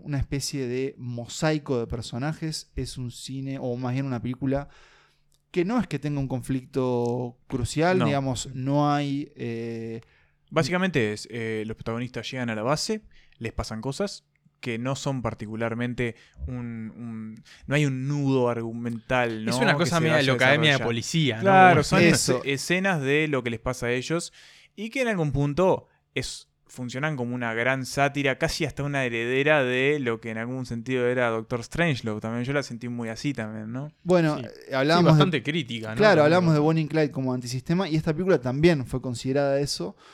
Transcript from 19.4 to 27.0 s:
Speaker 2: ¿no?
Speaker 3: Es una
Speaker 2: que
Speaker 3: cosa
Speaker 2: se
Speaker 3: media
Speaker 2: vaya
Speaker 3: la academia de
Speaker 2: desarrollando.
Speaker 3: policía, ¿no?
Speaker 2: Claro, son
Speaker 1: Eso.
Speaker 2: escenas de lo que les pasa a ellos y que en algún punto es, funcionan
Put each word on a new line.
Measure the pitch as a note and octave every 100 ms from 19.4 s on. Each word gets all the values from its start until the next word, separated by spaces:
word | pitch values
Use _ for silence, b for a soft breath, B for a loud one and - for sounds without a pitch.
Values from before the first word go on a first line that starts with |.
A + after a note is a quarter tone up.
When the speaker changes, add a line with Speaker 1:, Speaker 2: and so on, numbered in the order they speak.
Speaker 2:
¿no? | A2
Speaker 3:
Es | B2
una | G#3
Speaker 2:
que | D3
Speaker 3:
cosa | E3+ E3
Speaker 2:
se |
Speaker 3:
media | D#3+ D#3
Speaker 2:
vaya | C3+
Speaker 3:
la | B2+
academia | B2+ D3
de | D#3
Speaker 2:
desarrollando. | C3+ A#2
Speaker 3:
policía, | A#2 - E3 C#3+ A2
¿no? |
Speaker 2:
Claro, | F#3+ F#3+ F#3 D#3+
son | C#3+ F#3
Speaker 1:
Eso. | E3+ E3+ - B2+ C3
Speaker 2:
escenas | C#3 - F3+ G3 E3
de | C3+ D3 D#3
lo | C3+
que | A#2+
les | A2+
pasa | B2+ B2 A#2+
a |
ellos | B2 B2 D#3+ - B B B B -
y | A3
que | C4+
en | B3
algún | G3 D3+
punto | C#3 C#3+ C#3+ F#3 C#3+ - _ _ -
es, | A#2+ - - _ _
funcionan | - B2 B2+